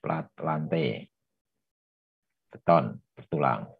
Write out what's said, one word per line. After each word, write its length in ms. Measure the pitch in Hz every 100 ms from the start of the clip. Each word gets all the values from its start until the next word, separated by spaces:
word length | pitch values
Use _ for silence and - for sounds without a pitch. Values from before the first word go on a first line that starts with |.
Plat 240 | - - - -
lantai 640 | 80 78 - - - - - _ _ _ _ _ _ _ _ _ _ _ _ _ _
beton 480 | - - 85 60 - _
bertulang. 560 | - - 80 69 55 -